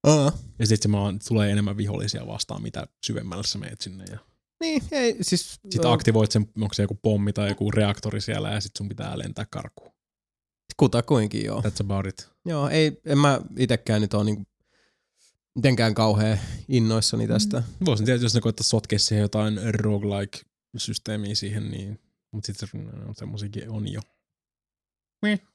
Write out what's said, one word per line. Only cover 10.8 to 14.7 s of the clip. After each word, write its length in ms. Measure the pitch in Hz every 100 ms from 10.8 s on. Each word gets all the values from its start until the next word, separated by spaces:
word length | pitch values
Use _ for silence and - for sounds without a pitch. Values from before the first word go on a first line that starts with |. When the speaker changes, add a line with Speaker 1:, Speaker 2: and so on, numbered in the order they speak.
| 135 120 - 135 107 107
Speaker 1:
joo. 160 | 107 104
Speaker 2:
That's 200 | 107 -
about 260 | 101 98 98
it. 220 | - - _
Speaker 1:
Joo, 240 | 175 156 139
ei, 320 | 156 156 -
en 140 | - 143
mä 220 | 143 135 - -
itekään 420 | 123 117 - 107
nyt 140 | 104
oo 80 | 104
niinku 180 | 107 104 98 _ _